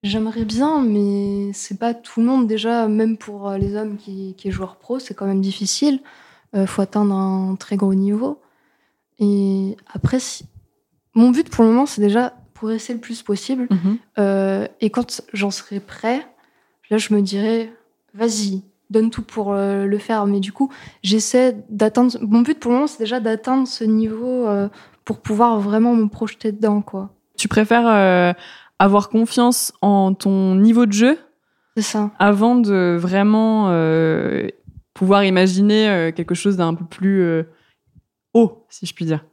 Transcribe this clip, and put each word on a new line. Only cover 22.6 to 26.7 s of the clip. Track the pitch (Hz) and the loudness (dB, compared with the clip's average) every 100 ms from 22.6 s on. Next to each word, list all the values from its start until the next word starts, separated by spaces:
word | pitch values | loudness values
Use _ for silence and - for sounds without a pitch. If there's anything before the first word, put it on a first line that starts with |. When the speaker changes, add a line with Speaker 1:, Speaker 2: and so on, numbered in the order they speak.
Speaker 1:
pour | 240 | 0
le | 240 | 0
moment, | 294 | 0
c'est | - | -4
déjà | 220 247 | -6 -4
d'atteindre | 226 220 226 262 254 | -2 -4 -2 -2 -2
ce | - | -2
niveau, | 220 220 220 220 247 254 233 | 0 2 0 -4 -4 -2 -2
euh, | 202 202 - - _ - | -2 -2 -8 -20 _ -10
pour | 214 | -10
pouvoir | - 214 240 220 | -4 2 2 2
vraiment | 202 214 233 | 0 0 2
me | 233 214 | 2 0
projeter | - 220 - 220 | -2 -10 -6 -8
dedans, | 208 214 | -2 0